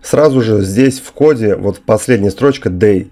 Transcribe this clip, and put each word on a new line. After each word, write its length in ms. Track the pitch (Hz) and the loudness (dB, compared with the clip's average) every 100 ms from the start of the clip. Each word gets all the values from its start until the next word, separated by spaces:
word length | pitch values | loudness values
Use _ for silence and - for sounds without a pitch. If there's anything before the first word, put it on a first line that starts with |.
Сразу 400 | - - 151 131 | -6 0 0 0
же 220 | 113 104 | 0 0
здесь 380 | 95 98 135 131 | 0 0 0 0
в 100 | - | -14
коде, 460 | - 147 139 107 98 | 0 0 2 0 -2
вот 240 | 98 92 | -4 -6
последняя 500 | - 107 - 120 101 | -2 -2 2 0 0
строчка, 380 | 95 139 135 - | 0 -2 0 -4
day, 420 | 90 104 95 95 | 0 2 0 -4